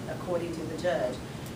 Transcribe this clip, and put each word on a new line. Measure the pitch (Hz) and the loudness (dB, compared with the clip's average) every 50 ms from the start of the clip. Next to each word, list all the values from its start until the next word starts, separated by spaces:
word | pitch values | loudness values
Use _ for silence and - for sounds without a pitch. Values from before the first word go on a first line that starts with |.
| - - | -2 -4
according | - - - 180 175 170 170 165 165 | -4 -2 0 2 2 2 2 0 -2
to | 175 | -2
the | - - 160 - | -2 -2 -2 2
judge. | 175 180 165 - - - - - - - - - - - - | 4 4 4 4 4 2 0 -2 -6 -6 -8 -6 -6 -6 -4